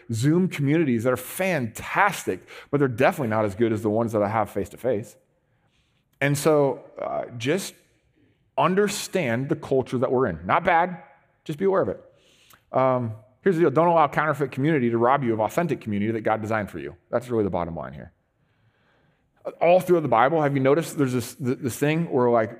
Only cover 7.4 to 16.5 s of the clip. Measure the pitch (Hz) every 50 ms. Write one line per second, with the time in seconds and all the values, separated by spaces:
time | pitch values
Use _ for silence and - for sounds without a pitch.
7.4 | 113 131 165 202 202 - - _ _ _ _ _ _ _ _ _ _ _ _ _
8.4 | _ _ _ - 139 165 185 196 208 202 202 - - - - 190 160 120 113 120
9.4 | 135 143 160 147 - - 139 135 120 - 135 123 131 123 127 123 131 107 85 80
10.4 | 87 92 131 175 170 190 175 165 175 185 180 - - - _ _ _ _ _ _
11.4 | _ - 156 143 196 196 190 185 139 101 85 - - - _ _ _ _ _ _
12.4 | _ _ - _ _ _ - 127 131 131 127 127 120 113 107 - - _ _ _
13.4 | _ 196 185 160 175 147 120 147 170 175 170 165 151 139 - 160 151 156 143 135
14.4 | 143 123 - 127 135 160 165 139 120 117 117 117 117 123 135 143 131 117 110 107
15.4 | 110 107 - 160 175 160 127 101 - 110 104 101 101 110 113 113 107 110 110 110
16.4 | 107 104